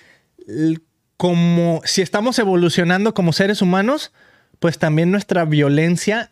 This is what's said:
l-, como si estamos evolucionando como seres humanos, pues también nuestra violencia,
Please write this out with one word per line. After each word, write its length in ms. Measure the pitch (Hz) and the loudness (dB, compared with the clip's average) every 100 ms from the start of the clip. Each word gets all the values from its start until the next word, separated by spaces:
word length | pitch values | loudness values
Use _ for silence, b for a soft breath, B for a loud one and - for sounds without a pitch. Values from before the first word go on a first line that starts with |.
| b b b _ - | b b b _ -12
l-, 320 | 117 160 160 _ _ _ - | -4 -2 -2 _ _ _ -4
como 640 | 180 175 170 170 170 160 | -2 2 2 2 0 -2
si 180 | - - | -4 -2
estamos 360 | 180 208 240 254 | -2 -2 -2 0
evolucionando 760 | 202 180 175 - 175 185 220 | 0 2 2 2 0 0 0
como 180 | 214 175 | 0 0
seres 300 | 156 196 208 | 0 0 0
humanos, 500 | 185 190 214 302 - b b b b b | 0 2 0 -2 -6 b b b b b
pues 200 | 170 - | -2 0
también 320 | 165 156 170 | 0 2 2
nuestra 340 | 202 - 180 | 0 -2 -2
violencia, 840 | 160 151 143 143 165 175 - 220 226 | 0 2 2 2 0 0 -2 -4 -6